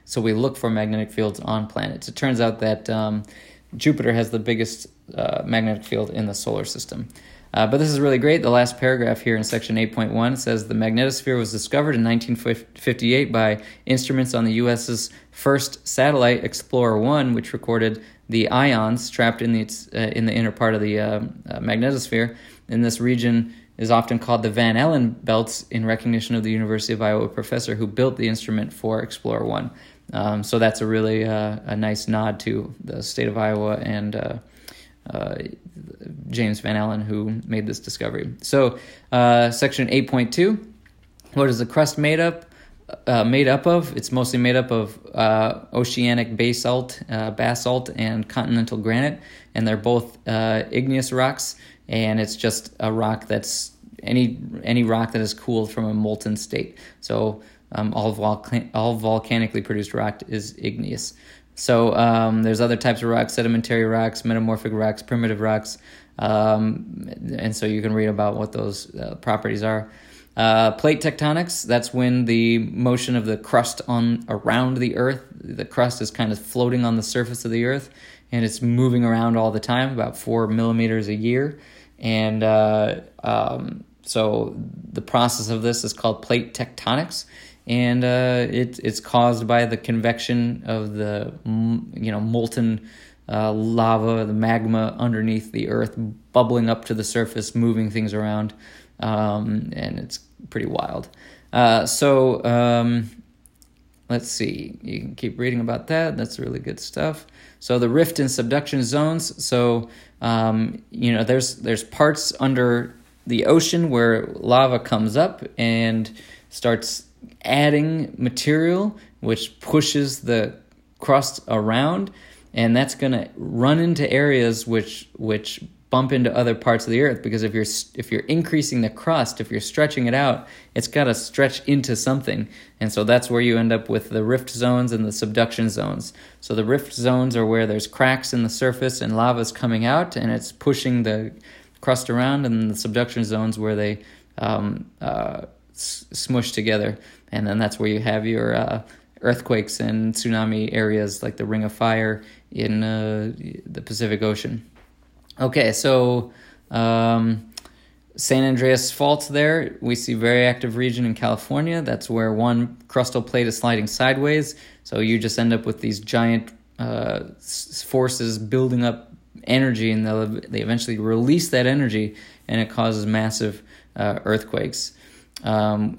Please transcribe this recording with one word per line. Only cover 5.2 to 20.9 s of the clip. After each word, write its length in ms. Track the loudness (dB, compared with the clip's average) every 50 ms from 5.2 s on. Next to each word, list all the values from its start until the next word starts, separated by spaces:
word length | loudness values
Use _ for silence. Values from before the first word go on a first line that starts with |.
| -2 -2 -2 -2 -2
magnetic 380 | -2 0 0 0 0 -2 -4 -6
field 260 | -4 -4 -4 -2 -2
in 160 | -4 -4 -4
the 80 | -4 -4
solar 320 | -6 -4 -4 -4 -4 -4
system. 420 | -6 -8 -10 -10 -12 -10 -12 -12 -12 -14 -20 -20 -20 -20 -20 -14 -6 0
Uh, 120 | 0 2
but 120 | 4 4 4
this 100 | 2 2
is 100 | 2 2
really 200 | 4 4 4 4
great. 240 | 6 4 4 4 4
The 80 | 4
last 260 | 6 6 4 4 2
paragraph 460 | 0 0 2 2 2 2 0 0 0 0
here 120 | 0 0
in 80 | 0 0
section 360 | -2 -2 -4 -2 -2 -2 0
eight 160 | 0 -2 -2
point 180 | -2 -2 -2 0
one 240 | 0 0 0 0
says, 320 | -2 -2 -2 -2 -2 -2 -2
"The 60 | -2
magnetosphere 640 | 0 0 2 2 2 2 2 0 -2 -2 0 0 0
was 120 | 0 -2
discovered 440 | -4 -6 -4 -2 0 0 2 2 2
in 80 | 2 2
nineteen 340 | 2 2 2 0 -2 -4
fifty-eight 960 | -2 -2 -2 -2 -4 -6 -14 -18 -6 -2 -2 -2 0 2 2 2 2 2 2 2
by 300 | 2 2 2 0 -2 -4 -12 -20 -10 -4
instruments 480 | -2 0 0 0 0 0 0 0 0 0
on 100 | 0 0
the 80 | 2 2
U 160 | 2 2 2
S's 400 | 2 0 -2 -4 -4 -4 -6 -8 -12 -16 -20 _
first 580 | -12 -2 2 2 2 2 2 -2 -8 -10 -10 -4
satellite, 560 | 0 2 4 4 4 4 4 4 4 2 0
Explorer 540 | -4 -8 -8 -8 -2 0 2 4 4 4 2
one, 340 | 2 2 2 2 2 2 0
which 220 | 0 -2 -4 -8
recorded 480 | -8 -2 0 0 2 2 2 0 -2 -8 -16 -20 _ _ -2
the 220 | 0 2 2 2
ions 580 | 4 4 4 4 4 2 2 2 0 -2 -4 -4
trapped 320 | -2 0 2 2 2 0
in 120 | 0 0 0
the, 100 | 0 0 -4 -8 -12 -12 -8 -6
uh, 40 | -4 -2 -2 -2
in 120 | 0 0
the 80 | 0 0
inner 180 | 0 0 -2 0
part 220 | 0 0 0 2
of 80 | 2 0
the, 180 | 0